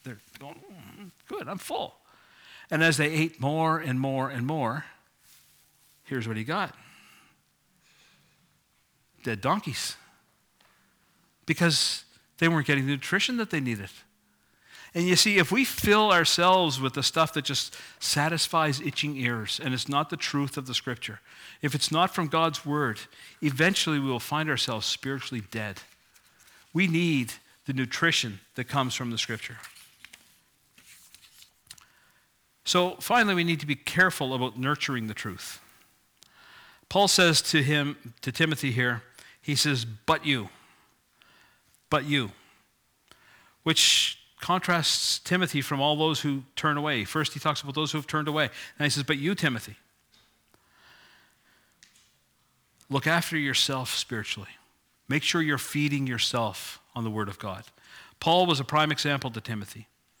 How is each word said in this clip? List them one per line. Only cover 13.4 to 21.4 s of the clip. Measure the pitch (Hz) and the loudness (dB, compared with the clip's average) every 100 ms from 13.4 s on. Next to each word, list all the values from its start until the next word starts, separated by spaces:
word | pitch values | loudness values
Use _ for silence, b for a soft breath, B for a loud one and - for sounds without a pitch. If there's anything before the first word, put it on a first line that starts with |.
| 214 | -2
they | 160 | -2
needed. | 127 107 95 - - _ _ B B B B B B 170 | -2 -4 -8 -16 -20 _ _ B B B B B B -2
And | 180 | 2
you | 175 | 4
see, | 220 202 | 6 4
if | 156 | 4
we | 233 254 | 2 0
fill | - 208 214 214 | 2 4 6 6
ourselves | 175 156 - 180 185 165 131 | 6 6 4 6 6 4 0
with | 135 | -2
the | 143 | 0
stuff | - 165 156 | 0 2 2
that | 151 | 0
just | 143 135 - B B B | -2 -2 -4 B B B
satisfies | - 147 156 165 - 165 156 139 | -2 0 0 0 0 2 2 0
itching | 165 - 151 139 | -4 -4 -4 -2
ears, | 120 117 107 - | -2 -2 -4 -4
and | 135 | -4
it's | 123 - | -4 -2
not | 143 151 | -2 -2
the | 170 | -6
truth | - 143 139 147 | -4 -2 -2 -6
of | 131 | -6
the | |
Scripture, | 120 131 117 - - B B | -6 -4 -6 -10 -14 B B